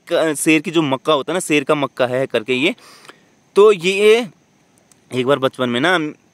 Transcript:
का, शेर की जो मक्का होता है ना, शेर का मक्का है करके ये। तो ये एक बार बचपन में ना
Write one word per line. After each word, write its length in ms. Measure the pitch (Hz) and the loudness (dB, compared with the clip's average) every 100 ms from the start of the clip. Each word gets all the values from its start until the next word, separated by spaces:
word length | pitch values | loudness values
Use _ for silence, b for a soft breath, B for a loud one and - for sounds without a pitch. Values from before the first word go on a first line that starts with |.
| - | -4
का, 260 | 165 160 | -2 -2
शेर 280 | 147 - 156 | -2 2 0
की 100 | 151 | 0
जो 100 | 165 | -2
मक्का 320 | 151 131 - | -2 -2 -2
होता 180 | 151 127 | -2 -2
है 40 | 175 | -6
ना, 40 | |
शेर 240 | - 147 | -2 -2
का 120 | 135 151 | 0 -2
मक्का 320 | 135 - 123 | -2 -2 -2
है 180 | 127 135 | -2 -2
करके 260 | 120 110 | -4 -4
ये। 200 | 127 156 240 B B B B B B _ - | -2 -2 -4 B B B B B B _ 4
तो 160 | 214 | 4
ये 560 | 202 175 196 208 226 220 - _ _ _ _ _ _ - | 4 0 0 2 2 0 -12 _ _ _ _ _ _ -10
एक 140 | 127 127 | -4 0
बार 140 | 139 | 0
बचपन 300 | 131 - 123 | 0 -2 -4
में 100 | 120 | -2
ना 180 | 156 180 151 - _ | 0 0 -4 -12 _